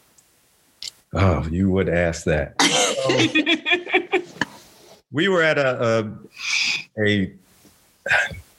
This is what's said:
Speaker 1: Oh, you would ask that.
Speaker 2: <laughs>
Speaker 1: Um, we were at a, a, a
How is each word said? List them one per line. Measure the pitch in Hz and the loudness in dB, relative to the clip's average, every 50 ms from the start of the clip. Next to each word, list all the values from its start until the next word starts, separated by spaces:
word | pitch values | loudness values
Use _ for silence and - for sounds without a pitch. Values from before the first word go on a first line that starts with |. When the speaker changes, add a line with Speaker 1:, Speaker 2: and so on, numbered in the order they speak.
| _ _ _ _ _ _ _ _ _ _ _ _ _ _ _ _ - - - _ _ _ - | _ _ _ _ _ _ _ _ _ _ _ _ _ _ _ _ -16 -16 -16 _ _ _ -2
Speaker 1:
Oh, | - 98 92 85 69 73 80 | 0 2 2 2 2 0 -2
you | 82 90 98 95 | -2 0 2 2
would | 92 95 92 82 | 2 2 2 2
ask | 82 87 87 85 82 - - | 2 2 2 0 0 -2 -2
that. | 90 78 76 69 - - - | -2 0 0 -2 -2 -2 0
Speaker 2:
<laughs> | - - 466 508 508 480 - 539 539 - | 0 2 2 2 0 0 0 -2 0 0
Speaker 1:
Um, | 381 508 330 - - 311 - 330 330 - - 311 339 359 - - - 381 - - - 359 - - - - - - - - - - - - - - - - _ _ | 2 2 2 2 2 0 0 0 0 -2 -2 -2 -2 -2 -2 -2 -2 -2 -2 -2 -2 -4 -4 -6 -6 -6 -6 -6 -6 -10 -20 -20 -20 -20 -20 -20 -20 -20 _ _
we | 120 143 175 196 | -4 -2 0 2
were | 190 170 | 2 2
at | 160 160 151 143 | 2 2 2 2
a, | 139 131 123 120 123 113 113 113 107 107 101 - - - - - - - - - - - - - - - _ 110 | 0 0 0 0 0 0 2 0 0 -2 -8 -14 -18 -20 -16 -12 -6 -4 -2 -2 -2 -2 -4 -6 -8 -10 _ -2
a, | |
a | 107 104 104 101 92 - - - _ _ _ _ _ - - _ _ _ _ _ _ - - - - - - - - - _ | 0 2 2 2 0 -2 -6 -10 _ _ _ _ _ -20 -20 _ _ _ _ _ _ -2 0 0 0 -2 -6 -10 -14 -18 _